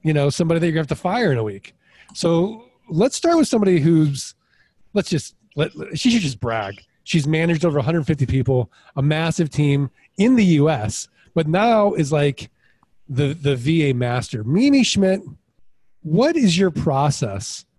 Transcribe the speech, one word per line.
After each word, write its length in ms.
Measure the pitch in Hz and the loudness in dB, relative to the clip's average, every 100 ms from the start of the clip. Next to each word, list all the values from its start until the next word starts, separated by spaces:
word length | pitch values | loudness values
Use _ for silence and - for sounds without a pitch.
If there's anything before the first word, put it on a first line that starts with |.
you 120 | 160 | 0
know, 160 | 151 143 | 2 0
somebody 300 | - 170 165 | 0 0 0
that 60 | 170 | 0
you're 60 | |
gonna 100 | 160 | -2
have 60 | 151 | -4
to 60 | |
fire 380 | - 175 220 214 | -4 -4 0 0
in 60 | 127 | 0
a 40 | |
week? 320 | 107 98 - _ _ _ - | -2 -8 -18 _ _ _ -20
So 560 | - 170 165 190 220 - _ _ | -4 0 2 0 -6 -20 _ _
let's 280 | 165 247 - | 0 0 0
start 200 | 339 339 | 2 2
with 120 | - | 2
somebody 320 | 233 196 175 | 2 2 4
who's, 540 | 151 160 156 139 - - _ _ _ _ _ | 4 4 2 -2 -10 -18 _ _ _ _ _
let's 160 | 208 - | -6 -2
just, 240 | 160 - _ _ 143 | -4 -6 _ _ -6
let, 160 | 156 151 156 | -6 -6 -12
she 160 | 156 254 | -2 0
should 120 | 233 | 0
just 180 | 160 113 | -2 -4
brag. 420 | 120 113 98 101 _ _ | -4 -4 -6 -12 _ _
She's 220 | - 170 143 | -4 -2 0
managed 380 | 160 165 165 | -2 0 0
over 140 | 170 143 | 0 0
a 40 | |
hundred 240 | 123 170 139 | -2 -2 -2
fifty 180 | 147 | -2
people, 460 | 123 135 127 127 117 _ _ - | 0 0 0 0 -2 _ _ -2
a 60 | |
massive 480 | 139 151 165 160 156 | 0 0 -2 -2 -2
team 400 | - 147 139 139 _ _ - | 0 0 0 -2 _ _ 0
in 200 | 220 254 | 2 4
the 80 | |
U 260 | 190 156 151 | 4 4 2
S, 380 | 139 107 - - _ _ | 0 -4 -8 -14 _ _
but 120 | - 151 | -4 0
now 460 | 175 226 220 202 | 2 2 4 2
is, 180 | - 143 | 0 -2
like, 380 | 147 143 131 - _ _ _ _ _ - | 0 0 -2 -14 _ _ _ _ _ -8
the, 240 | 131 143 | -2 -2
the 240 | 165 143 131 | -2 -2 -2
V 340 | 123 165 147 | 0 2 2
A 40 | |
master. 500 | 123 123 123 110 117 | 0 -2 -4 -6 -8
Mimi 380 | 110 170 277 277 | -2 0 4 4
Schmidt, 380 | 233 202 190 196 - - _ _ - _ _ _ | 2 2 0 0 -6 -20 _ _ -20 _ _ _
what 340 | 160 160 277 330 | -2 2 2 2
is 220 | 220 170 | 2 2
your 120 | 190 | 0
process 960 | 139 165 135 147 - 110 98 - - _ | 0 -2 0 0 0 -6 -6 -10 -14 _